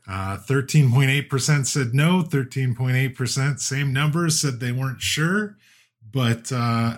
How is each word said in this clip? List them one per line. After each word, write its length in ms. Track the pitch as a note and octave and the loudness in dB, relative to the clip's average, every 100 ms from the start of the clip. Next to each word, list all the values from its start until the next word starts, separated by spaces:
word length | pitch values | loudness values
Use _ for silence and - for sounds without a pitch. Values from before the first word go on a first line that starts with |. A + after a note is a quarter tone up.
| - | -10
Uh, 340 | F#2+ F#2+ G2 | -8 -6 -8
thirteen 520 | - C3+ C3+ D3+ C3+ | -2 -2 2 4 6
point 180 | A#2+ C3+ | 6 4
eight 200 | C#3 C#3+ | 2 0
percent 380 | C3+ A#2+ D3 B2+ | -2 2 0 0
said 260 | D3 B2 | -2 0
no, 280 | B2+ D#3 F3+ | 2 2 2
thirteen 540 | D#3+ C#3+ B2+ C3+ C3 A#2+ | 2 -2 -2 -2 -2 -2
point 220 | B2+ B2+ | 0 0
eight 180 | C3 C3 | 0 -2
percent, 460 | B2 C3+ C3+ C3 | -4 0 -2 -2
same 320 | - C3+ C#3 | -4 -2 -2
numbers, 480 | C3+ D3+ D3+ E3+ D#3 | 0 0 0 0 0
said 180 | D3 A#2+ | -2 -2
they 140 | B2 | -4
weren't 280 | B2 C3 B2 | -4 -6 -6
sure. 540 | - - D#3+ G3 G#3 - _ _ _ _ A2 | -4 0 0 0 -2 -10 _ _ _ _ -8
But, 400 | C3 A#2+ A2+ - | 0 0 0 -2
uh, 460 | B2+ A#2+ A#2 A#2 | -2 0 0 0